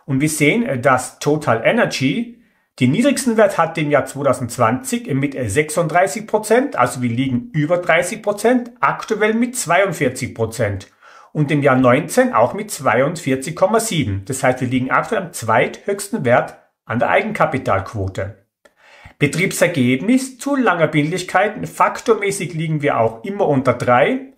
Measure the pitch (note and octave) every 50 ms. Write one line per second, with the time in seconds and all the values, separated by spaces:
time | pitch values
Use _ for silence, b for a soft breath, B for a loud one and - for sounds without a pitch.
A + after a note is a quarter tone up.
0 | b b C3+ C3 D3 D3+ D#3 - D3+ D3 F#3+ A#3 A#3 - C#3 A#2+ A2+ C#3 C3 B2
1 | - - - - - D3 D3+ D#3 - C3+ A2+ A2+ - D3 A3 A#3+ G#3 B2+ - -
2 | C3 C3+ F#3 A3 A#3 - B B B B B B B B B - D3 C3 D3 G#3+
3 | B3 C#4+ B3+ - - A#3+ A3 A3 G#3+ G3 - - E3 D#3+ - E3+ D3+ D3 C#3+ C3+
4 | C3 - - C3+ C#3 C3+ B2 - B2+ A#2 - - A#2+ A2 B2+ C3 - - A#3+ A#3
5 | - - C3 C3+ - - - C3+ B2+ G#2 G2 C#3+ D3+ D3+ - F3+ E3 D#3 D3+ F3
6 | F#3 F#3+ - A3+ G#3+ - - G#3 G#3 - A3+ B3 C#4 C#4+ - - B2 - - B2+
7 | B2 A#2+ A2+ A#2+ C3+ C3+ B2 A#2+ - - - D3+ D3 D#3 F3 F3 F3 - D#3+ E3+
8 | F3+ - A3 G#3+ - G#3+ G3+ - - A3+ B3+ B3 A#3+ - - - - - - -
9 | - - A3 F#3+ G#3+ A3 A3 A3+ B3 A#3+ - - - D3+ E3+ F#3 G3+ F#3+ D#3+ -
10 | D3 A#2+ - - B2+ G#2 - - A2+ G#2+ - - A#2 G2+ G2 G2 - B B B
11 | B B B B B B B D#3 D3+ C3+ D#3+ C#3+ C#3 C#3 B2+ B2+ C3 B2 A#2+ D3
12 | - - - B3+ C4 A#3+ - A2+ A2 - - G3 G#3 - - - C3+ B2+ G#2+ B2
13 | C3+ D#3 F3 D#3 - C3+ C3 C3+ - E3+ D#3 - F#3+ F#3+ G#3+ A3+ A3 - F#3 D#3+
14 | A#2+ G#2 G2 G2 - - C3+ - - B2+ B2+ - C3+ A#2 B2 B2+ B2+ C3 B2+ C#3+
15 | D#3 - A#3 G3+ F3+ - - - A#2 G#2+ A2 B2 D3+ - - - - - G3+ G3+
16 | - - - G#3+ C#3+ A#2+ A#2+ C#3+ D#3+ - - - _ _ _ _ _ - G2+ A#2
17 | - - F3 G3 G#3+ G#3+ - - E3 D3+ C#3+ C3 - B2 G2+ G2 F#2+ - - G#2+
18 | F#2+ F#2+ - - F#2+ G2+ - _ _ _ _ _ b b b b b b b b
19 | b b b b D3 C#3 - D#3 F#3+ F#3+ - - F#3+ E3+ - C3+ B2 B2 B2+ C3
20 | F#3 G#3+ B3+ C4 - - - - - C#4 C#4+ C4 A#3+ G3 F3 E3+ D#3+ - - D3+
21 | C#3+ D#3 F3+ F3+ - - - F#3 - - - D#3+ D3+ D#3 - - F3+ G#3 G#3 -
22 | - - A3 G3+ G#3 G3 F#3+ - F3+ D3+ - D#3 E3 D#3+ D#3 D3 C#3+ - - -
23 | A2+ A2+ - - - G3 G3 G3+ - D#3 C#3+ C3 B2+ B2+ A#2+ - - B2 B2 B2
24 | C#3+ G3+ B3+ C4+ - - b